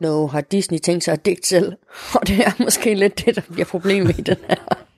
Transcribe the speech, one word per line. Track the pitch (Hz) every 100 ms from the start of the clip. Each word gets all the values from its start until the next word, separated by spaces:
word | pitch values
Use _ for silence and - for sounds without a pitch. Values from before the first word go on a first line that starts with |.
no, | 165 156 151
har | 147
Disney | 143 196 - 165
tænkt | - 170
sig | 160
at | 151 208
digte | 180 -
selv?" | 180 - 180 _
<laughs> | - - -
Og | 190
det | 202
er | - -
måske | 247 - 233
lidt | 196 202 - -
det, | 202
der | -
bliver | 165 170
problemet | 180 190 196 170 160
i |
den | - 185 -
her. | - - - -